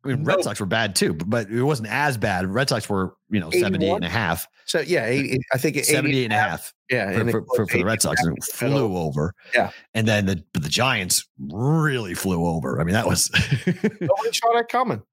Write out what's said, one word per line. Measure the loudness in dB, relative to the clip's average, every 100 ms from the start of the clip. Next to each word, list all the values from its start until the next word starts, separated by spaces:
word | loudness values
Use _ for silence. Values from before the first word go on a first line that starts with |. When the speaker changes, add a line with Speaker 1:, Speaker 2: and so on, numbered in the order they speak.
Speaker 1:
I | -2
mean, | -2
Red | 2 2
Speaker 2:
No. |
Speaker 1:
Sox | 0 -4
were | 0
bad | 0 0
too, | 0 0
but, | 0 0
but | -2 0
it | 0
wasn't | 0 0 -2
as | 0 0 2
bad. | 0 0 0
Red | 0 0
Sox | 0 0
were, | 0 0 _ _
you | -2
know, | 0
Speaker 2:
Eighty-one? | 0
Speaker 1:
seventy-eight | 2 0 0
and | 0
a | 0
half. | 0 0 -2 -4 _ -4
Speaker 2:
So, | -2
yeah, | 0 0 2
eighty, | 0 0 -2 -2
I | 0
think | 0 0
Speaker 1:
Seventy-eight | 2 2 2 0
and | 2
a | 2
half | 0 -2 -10 _ -2
Speaker 2:
Yeah, | -2 0
Speaker 1:
for, | 0
Speaker 2:
and | 0
it |
Speaker 1:
for, | 0 -2 -2
for, |
Speaker 2:
was | 0
Speaker 1:
for | 0
the |
Red | 0 0
Sox, | 0 2
and | 0 -2
Speaker 2:
eighty-five | -8 -4 0
Speaker 1:
flew | 2 0 -2
over. | -2 -2 -4 -6 -2
Speaker 2:
Yeah. | 0 0 -6 _
Speaker 1:
And | -2 2
then | 2 2
the, | -2 -4
but | -6
the | -2
Giants | 0 2 0 0 -2 -4 -14
really | -10 -2 2 2 2 0 -4
flew | -4 0 0 0
over. | -2 -2 -2
I |
mean, | 2
that | 2 2
was | 0 0
<laughs> | 0 0 0 0
Speaker 2:
Nobody | 0 -2 -2 0 0 0
saw | 0 2
that | 2 2
coming. | -2 0 -4 -8